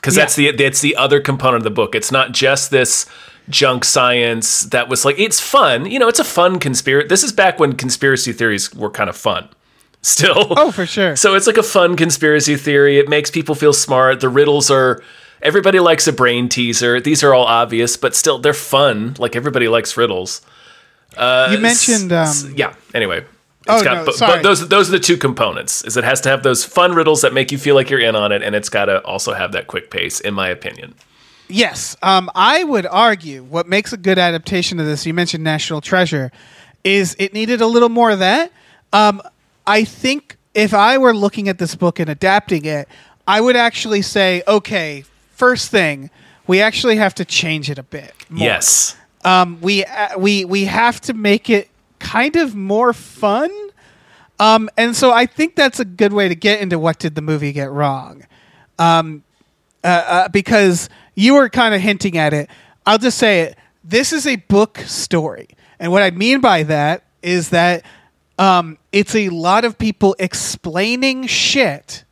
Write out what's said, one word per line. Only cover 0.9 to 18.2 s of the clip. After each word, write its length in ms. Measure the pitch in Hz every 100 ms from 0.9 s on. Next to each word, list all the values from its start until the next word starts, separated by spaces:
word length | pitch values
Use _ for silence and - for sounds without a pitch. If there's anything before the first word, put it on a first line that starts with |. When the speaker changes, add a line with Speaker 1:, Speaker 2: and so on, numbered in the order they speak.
| 151
Speaker 1:
other 240 | 135 143
component 380 | 139 135 131 120
of 60 |
the 80 | 110
book. 220 | 104 104 113
It's 160 | -
not 200 | 135 127
just 400 | 123 131 139 -
this 340 | 135 123 - - - - - -
junk 340 | - 139 123
science 800 | - 143 123 123 117 113 113 - -
that 220 | 123 120
was, 160 | 127
like, 160 | 139 143
it's 200 | 220 -
fun. 480 | - 277 180 120 185
You 80 | 254
know, 80 | 233
it's 120 | 233
a 40 |
fun 340 | - - 180 185
conspiracy. 480 | 143 123 - 135 147
This 140 | 190
is 80 | 277
back 260 | - 190 180
when 140 | 147
conspiracy 580 | 127 127 - 139 127 -
theories 420 | 113 117 101 -
were 160 | - 104
kind 180 | - 101
of 80 | -
fun. 320 | 110 90 - _ _ _ _ _
Still. 520 | - - 190 175 208 185
Speaker 2:
Oh, 140 | 311
for 140 | - 175
sure. 300 | - 190 139
Speaker 1:
So 160 | 202
it's, 140 | 190 196
like, 100 | 220
a 60 |
fun 320 | 220 196 175 175
conspiracy 580 | 165 147 156 151 143 143
theory. 420 | 143 143 143 143
It 100 | 143
makes 200 | 151 147
people 240 | 165 156 147
feel 180 | 151
smart. 460 | 143 - 131 131 131
The 80 | 131
riddles 400 | 127 147 143 -
are, 320 | 135 131 120 - - - _
everybody 380 | 147 190 190 190
likes 280 | 170 160 -
a 60 |
brain 360 | 127 123 120 123
teaser. 520 | 127 120 113 120 123
These 220 | 139 147
are 100 | 143
all 120 | 131 117
obvious, 520 | 117 117 117 120 -
but 180 | 131
still, 220 | -